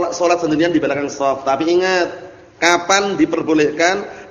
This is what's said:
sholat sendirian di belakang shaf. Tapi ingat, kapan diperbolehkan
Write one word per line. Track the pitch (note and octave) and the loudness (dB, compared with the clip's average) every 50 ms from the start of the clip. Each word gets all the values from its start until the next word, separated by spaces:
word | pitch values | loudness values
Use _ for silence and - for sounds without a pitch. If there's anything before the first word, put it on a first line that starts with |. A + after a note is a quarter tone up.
| F3 E3+ | 2 0
sholat | - - F3+ E3+ F3 - | -2 0 2 2 2 2
sendirian | E3 D3+ D3+ D3+ E3 F3 E3+ | 0 -2 0 2 2 2 2
di | D3+ | 0
belakang | C#3 C#3 C#3 C#3+ C#3+ C3+ | 0 0 -2 -2 -4 -6
shaf. | - - C#3 C3+ C3 C3+ - | -4 -2 -2 -2 -2 -2 -2
Tapi | C3+ C3+ C#3 D#3+ E3 F3 F3+ | -2 -2 0 0 2 2 2
ingat, | F#3 F#3+ F#3 F3+ E3+ - - - - - - - - - - - | 2 2 2 0 0 -2 -4 -12 -16 -18 -20 -20 -20 -18 -8 0
kapan | E3 E3+ F3 F3 F3 - G3 G3 G3+ G3 F#3 | 2 2 2 2 2 0 0 0 2 0 0
diperbolehkan | D3 D#3 D#3 E3 E3 D3+ D3+ D#3+ D3+ D3 D3 - D#3 E3 F3 F#3+ G3+ G#3 - - - - - | 0 0 0 0 -4 0 0 2 2 2 2 2 2 0 0 0 0 -6 -10 -14 -16 -14 -4